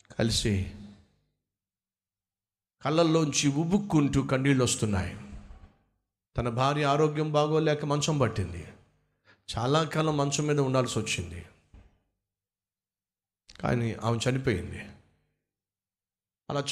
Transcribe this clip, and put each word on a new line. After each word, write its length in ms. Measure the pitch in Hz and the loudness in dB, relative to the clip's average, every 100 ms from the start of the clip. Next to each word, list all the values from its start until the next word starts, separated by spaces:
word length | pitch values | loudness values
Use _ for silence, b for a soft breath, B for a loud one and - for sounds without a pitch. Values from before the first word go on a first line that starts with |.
| _ - | _ -2
కలిసి 540 | 117 - 117 98 85 - - - _ _ _ _ _ _ _ _ _ _ _ _ _ _ _ _ _ _ | 0 0 0 0 -2 -8 -16 -20 _ _ _ _ _ _ _ _ _ _ _ _ _ _ _ _ _ _
కళ్ళల్లోంచి 680 | 139 160 165 160 151 - 143 | -2 2 4 4 2 2 2
ఉబుక్కుంటూ 720 | 139 165 202 202 156 139 139 | 2 2 0 2 2 4 2
కన్నీళ్ళు 420 | 135 131 139 135 | 0 0 2 4
వస్తున్నాయి. 520 | 120 - 107 95 87 - - - - - - _ _ _ _ _ _ - | 2 2 0 0 -2 -8 -14 -16 -18 -20 -20 _ _ _ _ _ _ -6
తన 120 | 120 | -4
భార్య 360 | 117 135 147 | 0 0 2
ఆరోగ్యం 480 | 143 147 156 151 156 | 2 2 2 0 0
బాగోలేక 520 | 147 151 156 156 147 | 2 2 2 2 0
మంచం 340 | 147 147 147 151 | 0 -2 0 2
పట్టింది. 500 | 117 - 87 85 80 - _ _ _ _ b b - 110 | 0 0 -6 -6 -14 -18 _ _ _ _ b b -8 -4
చాలా 260 | 123 151 | 2 2
కాలం 320 | 156 156 156 147 | 2 0 0 0
మంచం 300 | 143 143 151 | 0 0 0
మీద 140 | 147 | 2
ఉండాల్సి 380 | 131 131 123 113 | 2 2 0 -2
వచ్చింది. 480 | - - 85 85 - _ _ - - _ _ _ _ _ _ _ _ _ _ _ _ _ _ _ _ - | -4 -4 -6 -12 -16 _ _ -20 -20 _ _ _ _ _ _ _ _ _ _ _ _ _ _ _ _ -8
కానీ 320 | - 123 117 | -4 -2 -2
ఆమె 260 | - 113 117 127 | -2 -2 0 0
చనిపోయింది. 540 | 131 131 92 85 87 - - _ _ _ _ _ _ _ _ _ _ _ _ _ _ - | 0 0 -2 -4 -10 -14 -18 _ _ _ _ _ _ _ _ _ _ _ _ _ _ -8
అలా 140 | 143 139 | -6 0